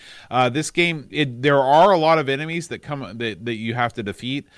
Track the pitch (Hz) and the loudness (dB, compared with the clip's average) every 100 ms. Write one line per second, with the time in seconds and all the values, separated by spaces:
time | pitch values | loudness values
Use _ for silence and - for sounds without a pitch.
0 | - - - 123 127 131 156 - 175 160 | -20 -20 -6 0 0 0 -6 -2 -2 -2
1 | 127 127 143 120 143 139 131 147 190 180 | -8 -4 -4 0 2 4 6 6 6 6
2 | 156 160 135 139 156 170 156 113 - 143 | 4 2 2 -4 -4 -8 -8 -12 -10 -10
3 | 107 113 117 87 117 113 113 117 120 - | -10 -8 -8 -6 -8 -6 -4 -2 -4 -4
4 | 101 95 123 139 - | -10 -8 -8 -8 -10